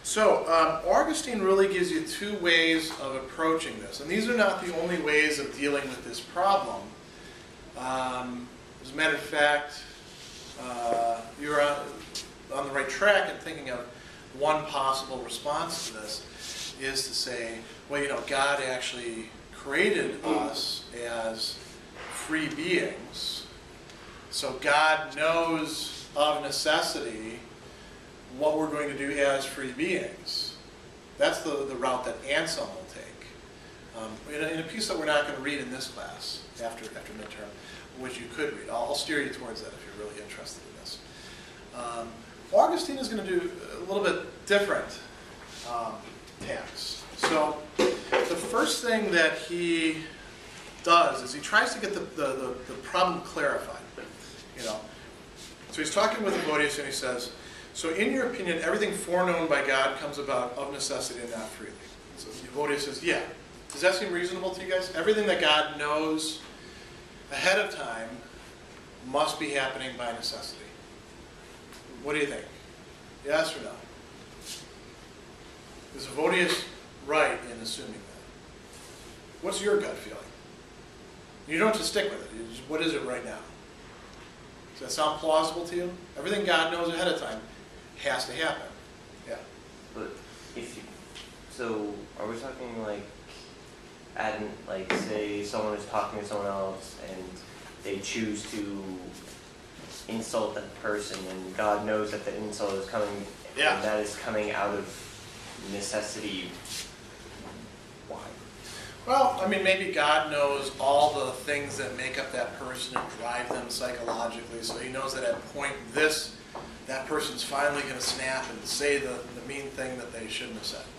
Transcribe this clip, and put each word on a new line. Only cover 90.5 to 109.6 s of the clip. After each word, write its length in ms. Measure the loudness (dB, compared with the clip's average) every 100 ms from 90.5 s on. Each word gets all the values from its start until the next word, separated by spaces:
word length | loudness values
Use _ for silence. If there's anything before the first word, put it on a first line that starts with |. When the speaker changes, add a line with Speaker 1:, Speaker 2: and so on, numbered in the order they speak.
| -10
Speaker 2:
if 200 | -10 -10
you, 60 | -14 -16 -16 -16 -16 -16 -16
so 440 | -6 -2 -2 -2 -6 -10 -8
are 80 | -6
we 100 | -4
talking, 460 | -8 -8 -8 -4
like, 180 | -4 -4 -6 -14 -16 -16 -16 -18 -18 -18 -18 -18 -14 -2
add, 260 | -2 0 -4 -8 -6
like, 240 | -6 0
say 500 | 0 2 0 0 -2
someone 300 | -2 0 0 -2
is 100 | -2
talking 340 | 0 0 -4
to 60 | -4
someone 220 | -2 -2
else 480 | 0 -2 -4 -10 -12 -10
and 140 | -8 -10 -10 -14 -16 -16 -10
they 160 | -4 -4
choose 440 | -2 0 0 -2 -4
to 320 | -4 -4 -4 -6 -8 -10 -12 -14 -16 -16 -18 -18 -16 -14 -12 -6
insult 460 | -4 0 0 0 -2
that 260 | -8 -6
person, 360 | -2 0 -2 -6 -6
and 280 | -6 -6 2
God 280 | 4 4 4
knows 260 | 2 2
that 120 | -2 -4
the 100 | -4
insult 360 | -4 -2 0
is 140 | 0 -2
coming, 220 | 0 0 -2 -8 -12 -10 2
Speaker 1:
Yeah. 180 | 4 4
Speaker 2:
and 80 |
that 160 | 2 2
is 160 | 0 -4
coming 340 | -2 0 0
out 220 | 0 0
of 120 | 0 -4 -10 -14 -14 -14 -14 -14 -12 -6
necessity? 760 | -4 -2 -2 -2 -4 -4 -4 -6 -10 -8 -8 -8 -12 -16 -16 -16 -14 -12 -12 -14 -16 -18 -18 -12
Why? 120 | -12 -12 -14 -16 -16 -14 -12 -12 -10 4
Speaker 1:
Well, 320 | 8 8 6
I 60 | 4
mean, 160 | 6